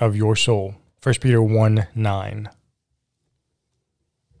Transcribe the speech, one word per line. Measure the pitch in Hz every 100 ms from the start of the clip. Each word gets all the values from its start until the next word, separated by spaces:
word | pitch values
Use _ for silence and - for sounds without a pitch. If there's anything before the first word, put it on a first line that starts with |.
of | 113
your | 104 107 107
soul, | - 107 98 101 _ _
First | 131 120
Peter | 131 117
one | 110 110 110 107 101 113
nine. | 107 98 101 104 104 - _ _ _ _ _ _ _ _ _ _ _ _ _ _ _ _ _ _